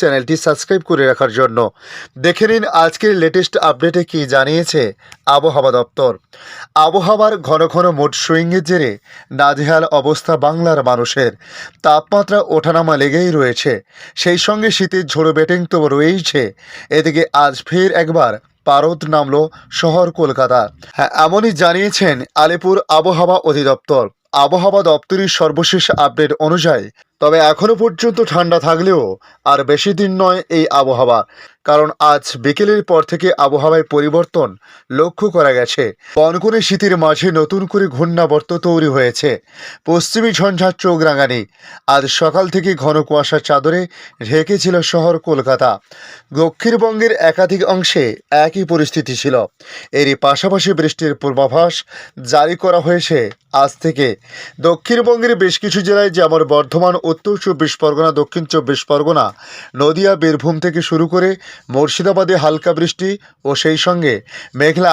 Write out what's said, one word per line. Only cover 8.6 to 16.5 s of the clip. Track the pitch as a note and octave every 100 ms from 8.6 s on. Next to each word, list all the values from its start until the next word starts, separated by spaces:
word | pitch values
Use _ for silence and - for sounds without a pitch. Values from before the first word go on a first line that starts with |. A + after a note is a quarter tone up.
| D#3
জেরে | F3+ B2+ G2+ _ - - C3+
নাজেহাল | C#3+ C#3+ D3 D#3+ E3 D3
অবস্থা | C3+ D3+ - C3
বাংলার | C#3+ E3 E3+ D3 B2
মানুষের। | A#2+ A#2+ C#3+ A#2+ - - - - _ D#3+
তাপমাত্রা | D3+ - G3+ G3 G#3 - D#3
ওঠানামা | D3+ E3 D#3+ C#3+
লেগেই | C#3+ D#3+ F3+ D#3
রয়েছে, | B2+ A#2+ D3 G#2 - - - -
সেই | F3 F3 -
সঙ্গে | G#3+ A3 F3
শীতের | F#3 F#3+ D3
ঝোড়ো | C#3 D#3+ D#3
বেটিং | D#3 F3+ E3+
তো | E3+ D3
রয়েইছে। | C#3 D#3+ F#3+ D#3+ C#3+ G#2+